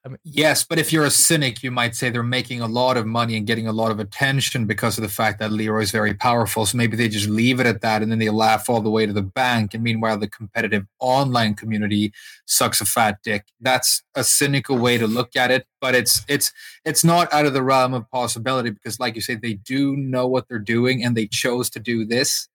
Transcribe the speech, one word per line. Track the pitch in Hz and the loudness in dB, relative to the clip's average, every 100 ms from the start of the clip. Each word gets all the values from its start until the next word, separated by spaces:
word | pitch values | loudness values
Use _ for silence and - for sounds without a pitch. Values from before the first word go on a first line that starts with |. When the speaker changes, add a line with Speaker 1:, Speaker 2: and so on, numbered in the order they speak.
| 135 | -18
Speaker 1:
I | |
mean | 131 | -18
Speaker 2:
Yes, | 160 143 151 139 | -8 0 2 2
but | - 165 | 0 0
if | 143 | 2
you're | 160 | 2
a | 143 | 4
cynic, | - - 165 135 117 | 4 4 4 2 -2
you | 131 | -4
might | 123 117 120 | -2 -2 0
say | 131 | -2
they're | 120 | -2
making | 120 127 120 123 | -2 -2 -4 -6
a | 117 | -4
lot | 120 127 123 | 0 2 2
of | 110 | 0
money | 117 117 110 | 0 0 -2
and | 104 | -2
getting | 117 113 | -2 0
a | |
lot | 110 113 | 0 0
of | 107 | -2
attention | 101 - 135 139 - 127 110 | -6 -2 0 0 0 -2 -2
because | 110 117 110 | 0 -2 -2
of | |
the | 110 | -4
fact | - 110 101 | -2 -2 0
that | 110 | -4
Leroy | 107 107 107 | -2 0 0
is | 104 | 0
very | 113 107 | 0 0
powerful. | 101 123 120 110 - 110 | 0 2 2 0 0 -2
So | 123 | 0
maybe | 117 110 | 0 0
they | 117 | -2
just | 107 104 | 0 -2
leave | 107 120 127 | 2 2 4
it | 120 | 2
at | 104 | 2
that, | 117 110 | 0 0
and | 107 | 0
then | 113 | 0
they | 107 | 0
laugh | 107 110 110 - | 2 4 2 2
all | 117 | 0
the | 110 | 2
way | 110 107 | 2 2
to | |
the | 104 | 0
bank. | 95 131 127 120 104 | -4 -2 0 2 0
And | 113 | -2
meanwhile, | 117 113 113 107 | -2 0 0 -2
the | 104 | -4
competitive | - 104 113 107 104 98 - | -10 -10 -4 -2 -2 -4 -4
online | 127 131 139 123 110 104 | 0 2 2 2 0 -2
community | 110 107 104 104 107 - - - - | -4 -2 0 0 -2 -6 -20 -16 -4
sucks | - 117 - | 0 0 -2
a | 104 | -2
fat | - 110 104 | 2 0 0
dick. | 113 104 - _ | -4 -6 -6 _
That's | 127 131 - - _ 143 | -2 0 0 -2 _ -4
a | |
cynical | 120 - 139 139 - 131 | 0 2 2 0 0 0
way | 120 123 | 2 2
to | 110 | 0
look | 117 123 135 | -2 -2 0
at | 123 | 2
it, | 127 - - | 2 -2 -8
but | 131 | 0
it's, | 127 120 - - | 2 2 -2 0
it's, | 143 - - - - 160 | -2 -2 -6 -20 -10 -4
it's | 151 | 2
not | 165 170 175 | 4 4 4
out | 151 147 | 2 2
of | |
the | 135 | 2
realm | 131 135 127 | 2 4 2
of | 127 117 | 0 -6
possibility | 127 120 120 120 131 120 | -4 -4 -4 -2 -2 -2
because, | 104 117 - | -6 -10 -6
like | 123 117 | -6 -4
you | |
say, | - 113 | -6 -6
they | 117 104 | -6 -8
do | - 135 139 139 | -4 -2 0 -2
know | 135 127 127 | -2 0 0
what | 127 - | 0 -2
they're | 120 | -8
doing, | 104 117 123 127 | -2 0 2 0
and | 120 113 | 0 -2
they | 104 | -2
chose | - 127 123 120 | -2 -2 -2 -4
to | - | -6
do | 107 117 107 | -4 -2 0
this, | 117 143 - - | 0 0 -2 -8